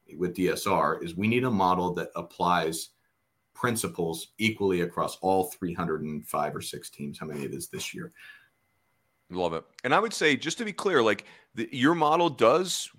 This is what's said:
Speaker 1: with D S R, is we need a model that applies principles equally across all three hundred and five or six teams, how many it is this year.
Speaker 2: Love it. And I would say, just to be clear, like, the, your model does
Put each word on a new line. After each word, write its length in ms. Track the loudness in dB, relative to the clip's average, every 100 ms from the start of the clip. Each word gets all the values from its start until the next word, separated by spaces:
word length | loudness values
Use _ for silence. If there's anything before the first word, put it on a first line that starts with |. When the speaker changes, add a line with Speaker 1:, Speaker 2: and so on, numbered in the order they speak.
| -20 -4
Speaker 1:
with 160 | -4
D 160 | 0 0
S 160 | 0 0
R, 360 | 2 2 0
is 140 | -4 -2
we 120 | 0
need 160 | 2
a 60 | 2
model 440 | 2 4 4 2
that 160 | -2 -4
applies 760 | -8 -12 -2 2 2 0 -2 -8 _ _ _ _ _ _
principles 800 | -4 -2 0 -2 -2 -4 -4 -10 -2
equally 460 | 0 2 2 2
across 340 | 0 -2 -4 -2
all 220 | 0 2
three 280 | 0 -4 -6
hundred 300 | -4 -2 -4
and 240 | -4 -8 -6
five 280 | -4 -2
or 60 | -4
six 300 | -10 -12 -14
teams, 280 | -12 -12 -10
how 60 |
many 180 | -10 -8
it 120 | -8
is 140 | -8 -10
this 260 | -10 -10
year. 180 | -10 -14 -16 -20 -20 _ _ _ _ _ _ _ _ _
Speaker 2:
Love 240 | -2 -2
it. 100 | -2 -8 -8
And 100 | 0
I 40 | 2
would 160 | 2
say, 220 | 2 2 2
just 200 | -2 -6
to 60 |
be 80 | -6
clear, 300 | -4 2 4
like, 220 | 4 2 -4 -20 _
the, 140 | -8 -8
your 240 | 2 2
model 360 | 4 4 4 2
does 600 | 4 6 6 2 -4 -8